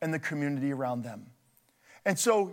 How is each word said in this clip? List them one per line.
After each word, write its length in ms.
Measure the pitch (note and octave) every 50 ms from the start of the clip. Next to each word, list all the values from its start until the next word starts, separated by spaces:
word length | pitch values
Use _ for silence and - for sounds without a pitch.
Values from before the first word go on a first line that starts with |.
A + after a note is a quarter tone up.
| E3
and 100 | D#3+ D#3+
the 60 | D3+
community 540 | - - D#3 D3 C#3+ C#3+ C#3+ C3+ C3+ C#3 C#3
around 320 | C3 C3+ B2 B2 A#2+ A2+
them. 260 | A#2+ A2 G#2 G#2 - - _ _ _ _ _ _ _ _ _ _ - - - _
And 140 | G3+ F#3+ -
so 340 | - A#3+ A3 G#3 G3 F3+